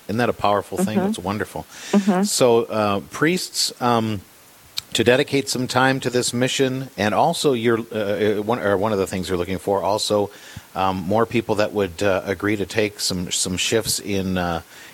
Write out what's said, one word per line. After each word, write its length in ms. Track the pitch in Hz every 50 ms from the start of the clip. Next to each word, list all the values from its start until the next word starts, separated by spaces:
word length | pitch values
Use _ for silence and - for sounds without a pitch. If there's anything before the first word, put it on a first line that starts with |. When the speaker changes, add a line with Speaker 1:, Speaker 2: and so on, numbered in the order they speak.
| -
Speaker 1:
isn't 100 | - 101
that 120 | 117 123 110
a 40 | -
powerful 460 | - - 101 104 101 - - 98 90
thing? 180 | 95 101 107
Speaker 2:
Mm-hmm. 80 | - 180
Speaker 1:
That's 140 | 202 220 -
wonderful. 480 | 87 92 101 107 - - - 80 - - - - - -
Speaker 2:
Mm-hmm. 320 | - 202 190 208 180 180 202
Speaker 1:
So, 400 | 208 - - 135 123 117 117 113
uh, 360 | - 107 110 107 104 101 101 69 -
priests, 600 | - - 147 160 180 175 - - - - - - - -
um, 420 | 131 120 120 117 110 110 107 95 - - - - - - - - - - - - - -
to 120 | - - 117
dedicate 440 | 120 123 131 143 - 139 139 135
some 200 | - - 120 127
time 320 | 117 - 127 131 131 135 131
to 100 | - 123
this 240 | 120 123 117 - -
mission, 560 | 120 127 127 - - 135 131 131 131 135 123 -
and 160 | 92 101 107 95
also 400 | 101 127 160 170 - - 147 131
you're, 240 | 117 110 120 117 110 113 - 117
uh, 460 | 110 104 101 104 87 107 107 104 101
uh, 20 |
one, 160 | 107 104 120
or 180 | 110 - 101 101
one 160 | 92 101 110
of 60 | 107
the 80 | 98 95
things 240 | - - 95 90 85
you're 80 | 92
looking 220 | 87 87 90 95 90
for, 240 | - 101 101 95 85
also, 480 | 92 101 107 - - 107 104 101 98 - - - - - - - - -
um, 220 | - 95 95 92 95 82
more 200 | 90 101 110 117
people 260 | 110 - 117 110 - 110
that 160 | 98 104 - -
would, 280 | 104 98 92 82 80
uh, 220 | 101 101 92 95 -
agree 300 | 101 98 87 101 101 110
to 100 | 101 95
take 340 | 87 - 110 107 104 - -
some, 300 | - - 98 90 90 -
some 240 | - - - 98 92
shifts 440 | 87 - - 117 113 104 - - -
in, 360 | - 95 101 95 92 95 92 90
uh, 220 | 87 87 85 80 - - - - - -